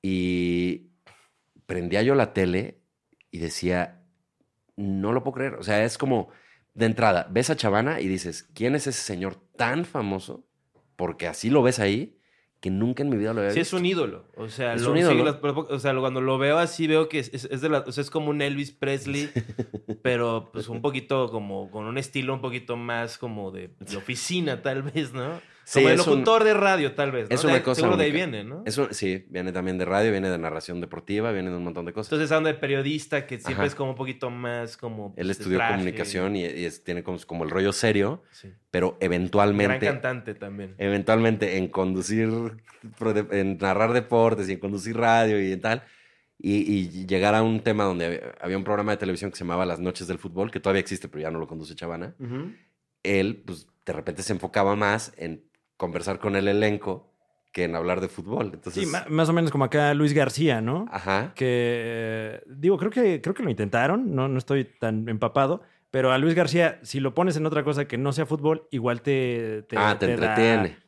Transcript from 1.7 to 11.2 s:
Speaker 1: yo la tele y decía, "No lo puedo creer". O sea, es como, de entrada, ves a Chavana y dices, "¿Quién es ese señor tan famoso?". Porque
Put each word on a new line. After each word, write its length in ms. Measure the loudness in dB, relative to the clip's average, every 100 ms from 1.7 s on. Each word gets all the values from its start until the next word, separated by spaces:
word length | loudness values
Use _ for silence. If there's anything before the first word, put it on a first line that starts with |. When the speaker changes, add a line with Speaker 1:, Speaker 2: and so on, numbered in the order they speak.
| -6 -2 2
Speaker 1:
yo 120 | 4
la 180 | 4 2
tele 460 | 2 2 2 -2 -10 _ _ _ _ _
y 80 | -8
decía, 640 | -8 -4 -2 0 -2 -8 _ _ _ _ _ _ _ -8
"No 360 | -4 -2 0
lo 100 | 0
puedo 100 | -2 -6
creer". 180 | -6
O 80 | -6
sea, 220 | 0 2
es 140 | 2 0
como, 300 | 0 0 0 -10 _ _ _
de 120 | 0 0
entrada, 400 | 4 4 4 2
ves 200 | -2 0
a 60 | 0
Chavana 440 | 2 2 2 -2
y 80 | -2
dices, 400 | -2 -4 -10 -16
"¿Quién 200 | -4 0
es 120 | 0 -2
ese 140 | -6
señor 360 | -6 -6 -6 -8 _ -4
tan 280 | -2 -2
famoso?". 600 | -4 -4 -2 -2 -6 -16 -16 _ _ _ _ -6
Porque 300 | -6 -4